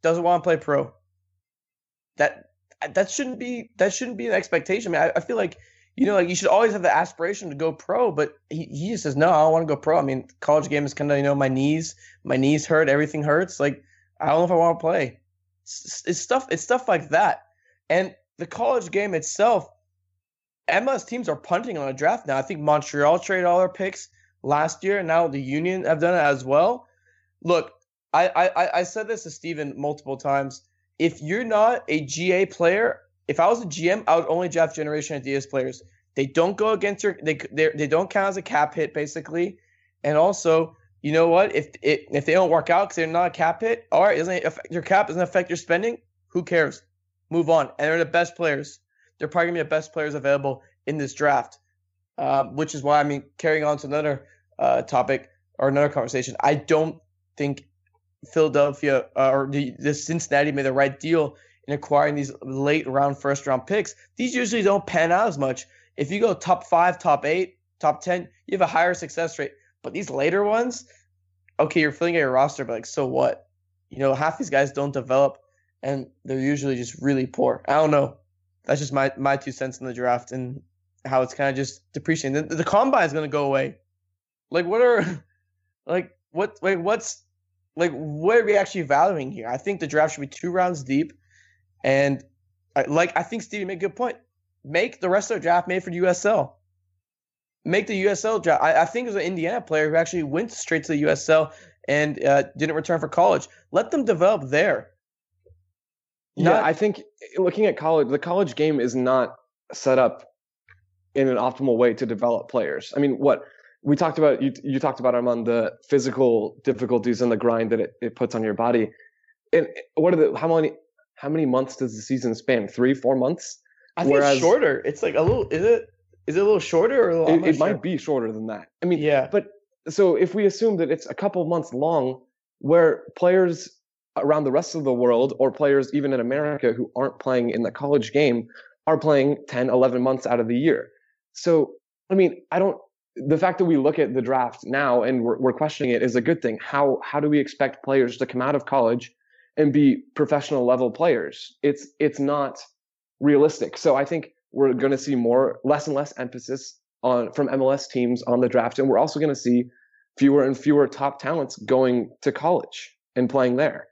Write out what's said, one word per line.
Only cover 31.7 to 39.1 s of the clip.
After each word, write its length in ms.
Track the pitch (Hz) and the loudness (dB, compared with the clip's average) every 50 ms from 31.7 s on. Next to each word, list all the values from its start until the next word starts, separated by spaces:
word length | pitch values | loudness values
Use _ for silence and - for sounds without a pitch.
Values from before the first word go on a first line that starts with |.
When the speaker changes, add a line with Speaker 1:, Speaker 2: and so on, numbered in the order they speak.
| 247 - - - | 2 0 -4 -4
Speaker 1:
a 160 | 156 156 151 | -4 -4 -4
G 260 | 131 - 156 170 180 | -6 -6 -4 0 0
A 140 | 180 180 196 | 2 2 2
player, 560 | 190 - - 170 170 180 202 226 240 - - _ _ _ _ _ - | 0 -2 0 2 2 2 2 0 0 -2 -4 _ _ _ _ _ -6
if 120 | - - | 0 2
I 80 | 165 190 | 4 4
was 140 | 233 233 | 4 2
a 40 | 233 | -2
G 240 | 175 143 175 165 170 | -10 -8 -2 0 0
M, 140 | 190 220 - - | 0 0 2 2
I 100 | 156 170 | 2 2
would 100 | 165 - | 2 0
only 220 | 156 170 180 175 | -2 -2 -2 -2
draft 260 | 147 165 165 160 160 | 0 0 0 0 0
Generation 400 | 160 151 151 151 151 143 - 160 | -6 -6 -4 -4 -6 -6 -6 -8
Ideas 300 | 139 127 135 135 139 135 | -8 -6 -4 -4 -4 -4
players. 360 | - - 139 127 131 127 - - _ _ _ _ _ _ | -4 -4 -4 -4 -4 -6 -12 -20 _ _ _ _ _ _
They 100 | - 139 | -4 -4
don't 320 | 135 135 160 165 185 202 185 | 0 2 2 2 2 2 0
go 140 | 214 220 | 0 0
against 320 | 220 196 185 202 202 202 - | 0 0 -2 -4 -4 -2 -4
your, 140 | 208 180 - - | -4 -4 -4 -4
they, 160 | 156 156 135 - - | -4 -4 -4 -6 -10
they, 180 | - 143 156 156 156 | -2 0 0 0 0
they 140 | 151 156 139 | -2 -4 0
don't 220 | 147 160 190 185 | 0 0 0 0
count 200 | - 208 190 196 | -2 -2 0 0
as 80 | 190 196 | -2 -6
a 40 | |
cap 320 | 185 - - 147 147 147 - | -10 -4 0 0 0 0 0
hit, 180 | 165 156 - - | -4 -6 -4 -4
basically. 640 | 156 147 143 | -6 -8 -6